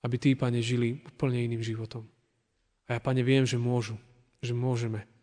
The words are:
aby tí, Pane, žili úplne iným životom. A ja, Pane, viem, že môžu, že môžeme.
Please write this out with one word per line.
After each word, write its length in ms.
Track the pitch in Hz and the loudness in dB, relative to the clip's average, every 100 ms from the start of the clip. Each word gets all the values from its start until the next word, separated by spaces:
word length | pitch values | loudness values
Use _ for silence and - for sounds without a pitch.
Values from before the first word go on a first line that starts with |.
aby 120 | 123 120 | -2 2
tí, 160 | 143 131 | 2 2
Pane, 240 | 127 120 | 2 0
žili 400 | 113 123 117 139 | 0 2 0 -2
úplne 400 | - - 135 123 120 | -10 -4 -2 0 -2
iným 160 | 113 | -2
životom. 400 | 113 113 110 120 110 _ _ _ _ _ _ _ _ | -4 -6 -8 -10 -16 _ _ _ _ _ _ _ _
A 60 | 120 | -4
ja, 20 | |
Pane, 240 | - 127 | 0 0
viem, 240 | 123 135 127 | 4 4 4
že 80 | 123 | 2
môžu, 400 | 120 123 110 110 - - _ _ | 0 0 -2 -8 -14 -20 _ _
že 80 | 120 | -4
môžeme. 560 | 120 127 120 117 110 - _ | -2 0 0 -2 -4 -8 _